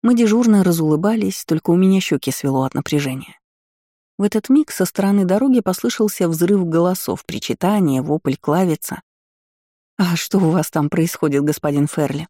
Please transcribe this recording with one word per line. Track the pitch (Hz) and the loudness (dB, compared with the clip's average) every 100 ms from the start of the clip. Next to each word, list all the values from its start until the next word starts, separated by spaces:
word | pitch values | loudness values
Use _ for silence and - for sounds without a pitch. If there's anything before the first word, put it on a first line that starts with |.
Мы | 226 240 | 2 2
дежурно | 226 220 240 208 | 4 4 4 4
разулыбались, | 185 165 156 151 196 226 196 - - | 4 2 2 2 0 0 -2 -6 -4
только | 160 - | -2 2
у | 170 | 4
меня | 190 190 | 4 2
щёки | - 139 - | 0 -2 -2
свело | - 143 135 | -4 -2 0
от | 135 | -2
напряжения. | - - 147 143 131 - - _ _ _ _ _ _ _ - | -4 -2 -2 -2 -8 -12 -20 _ _ _ _ _ _ _ -4
В | |
этот | 202 214 - | -2 -2 2
миг | 277 302 | 2 2
со | - 185 | -2 -4
стороны | - 196 202 185 | 0 0 2 2
дороги | 196 269 254 | 2 2 2
послышался | 190 185 240 - 214 - 175 | 0 -2 -4 -2 -2 0 -2
взрыв | 160 175 202 175 | 0 2 2 2
голосов, | 165 175 185 - - - | 2 2 0 -6 -8 -8
причитание, | - - - 180 208 170 131 | -10 -6 -2 0 2 2 0
вопль, | 127 151 - 131 | -2 -2 -2 -4
клавица. | - 160 185 151 - - _ _ _ _ _ _ _ _ _ - | -2 0 0 -2 -6 -14 _ _ _ _ _ _ _ _ _ -4
«А | 180 170 | -2 -2
что | - 202 | -2 0
у | 170 | 2
вас | 170 156 | 0 -2
там | 160 147 | -2 -2
происходит, | - 165 - 156 143 | 0 -2 -2 -2 0
господин | 147 151 151 143 147 | 0 -2 -2 -2 -2
Ферли? | - 143 147 165 | -2 -4 -4 -10